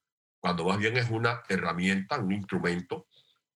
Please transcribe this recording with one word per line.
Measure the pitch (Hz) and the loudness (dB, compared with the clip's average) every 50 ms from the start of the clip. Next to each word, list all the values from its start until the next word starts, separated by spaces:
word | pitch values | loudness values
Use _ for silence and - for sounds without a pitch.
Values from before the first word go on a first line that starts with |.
| _ _ _ _ _ _ _ _ | _ _ _ _ _ _ _ _
cuando | - 85 90 85 82 | -2 -2 -2 0 0
más | 92 95 | 0 2
bien | 104 104 110 117 127 | 2 2 2 2 2
es | 117 113 | 0 0
una | 113 113 117 117 120 120 - - | 0 0 0 0 0 -2 -2 -2
herramienta, | 95 90 85 85 82 87 90 95 98 98 95 - 147 139 | -2 0 0 0 0 2 2 2 2 2 0 -2 -4 -2
un | 104 92 101 | 0 0 -2
instrumento | 104 95 - 98 170 82 87 87 90 90 - - - - _ _ - _ _ _ _ _ _ _ | -2 -2 -2 -2 0 0 0 0 -2 -4 -6 -8 -10 -10 _ _ -20 _ _ _ _ _ _ _